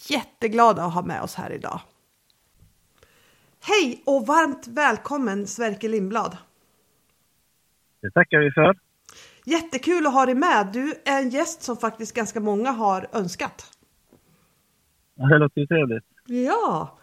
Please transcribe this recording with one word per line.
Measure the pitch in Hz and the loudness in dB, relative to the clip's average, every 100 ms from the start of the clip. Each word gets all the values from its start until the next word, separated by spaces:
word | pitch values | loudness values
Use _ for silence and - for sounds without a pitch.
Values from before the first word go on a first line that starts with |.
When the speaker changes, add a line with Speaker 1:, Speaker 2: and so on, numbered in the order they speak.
| - | -6
Speaker 1:
jätteglada | 285 - - 226 226 233 170 | -6 -6 -6 -2 4 4 4
att | 175 | 0
ha | 170 | -4
med | 175 135 | -4 -6
oss | - - | -8 -10
här | - | -10
idag. | - - 180 - _ _ _ _ _ _ _ _ _ _ _ _ _ _ _ _ _ | -10 -10 -12 -14 _ _ _ _ _ _ _ _ _ _ _ _ _ _ _ _ _
Hej | - 415 269 - - | 0 2 2 -2 0
och | 277 220 | 0 4
varmt | 320 302 - 233 | 2 2 -2 -8
välkommen, | 240 277 220 - 285 226 202 202 | 0 0 0 -4 -4 -2 -4 -6
Sverker | - 226 196 220 | -4 -4 -4 -4
Lindblad. | 220 190 220 190 180 - _ _ _ _ _ _ _ _ _ _ _ _ _ _ _ | -2 -2 -2 -4 -8 -20 _ _ _ _ _ _ _ _ _ _ _ _ _ _ _
Speaker 2:
Det | 104 | 0
tackar | - 139 151 | 2 4 4
vi | 143 | 2
för. | 156 156 190 _ _ - - - _ 247 | 4 4 2 _ _ -20 -20 -20 _ -4
Speaker 1:
Jättekul | 330 330 254 302 349 302 | -4 -2 -6 0 0 2
att | |
ha | 262 254 | 2 2
dig | 254 | 2
med. | 349 226 196 | 2 2 0
Du | 233 285 - 285 | -4 -6 -4 -2
är | 269 | 0
en | 254 | 0
gäst | 269 339 - | -2 -4 -6
som | - 233 | -10 -6
faktiskt | 220 226 220 233 | -6 -6 -8 -6
ganska | 208 226 | -6 -4
många | 208 202 254 | -2 0 -2
har | 226 208 185 - | 0 0 0 -2
önskat. | 226 180 - 269 - - _ _ _ _ _ _ _ _ _ _ _ _ _ _ - | -6 -6 -6 -8 -10 -20 _ _ _ _ _ _ _ _ _ _ _ _ _ _ 0
Speaker 2:
Ja, | 135 | 6
det | 151 | 6
låter | 147 151 | 6 0
ju | 143 | 0
trevligt. | 165 135 110 - _ - | 2 0 -2 -8 _ -8
Speaker 1:
Ja. | 247 262 453 359 165 165 - | -2 0 0 0 -2 -6 -14